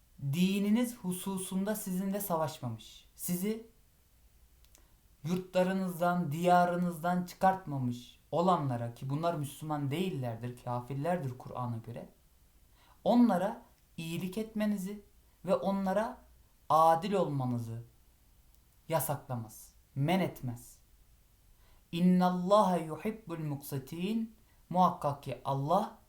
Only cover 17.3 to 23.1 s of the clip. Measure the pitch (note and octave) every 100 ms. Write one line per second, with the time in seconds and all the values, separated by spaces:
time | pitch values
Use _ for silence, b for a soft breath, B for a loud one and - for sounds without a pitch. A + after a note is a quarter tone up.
17.3 | C#3 B2 A#2+ A2+ A2+ A#2 _ _ _ _
18.3 | _ _ _ _ _ - D#3+ - C#3 -
19.3 | A#2+ A2 - - _ _ C3+ D3 F#3 D#3
20.3 | - B2 A#2 - - _ - _ _ _
21.3 | _ _ _ b b b E3+ F3+ F3+ F3+
22.3 | F3+ F3+ G3+ F#3 E3+ D#3+ D3+ A3